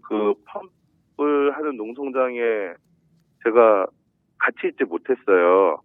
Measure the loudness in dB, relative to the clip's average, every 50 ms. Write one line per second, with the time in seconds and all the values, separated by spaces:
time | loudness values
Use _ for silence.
0 | -8 -8 -6 -2 -2 -2 -2 -4 _ -18 -16 -16 -16 -18 _ _ _ _ _ _
1 | _ _ _ -6 -4 -2 0 0 0 0 -2 -4 -6 -8 -8 -8 -10 -12 -12 -10
2 | -10 -6 -4 -4 -4 -4 -4 -4 -4 -4 -4 -4 -6 -10 -12 -16 _ _ _ _
3 | _ _ _ _ _ _ _ _ -4 0 4 6 6 6 6 4 0 -4 -8 _
4 | _ _ _ _ _ _ _ -6 -4 -4 -4 -4 -6 -6 -6 -4 -6 -4 -6 -6
5 | -4 -4 -6 -4 _ 2 2 4 4 4 4 4 4 2 0 -4 -6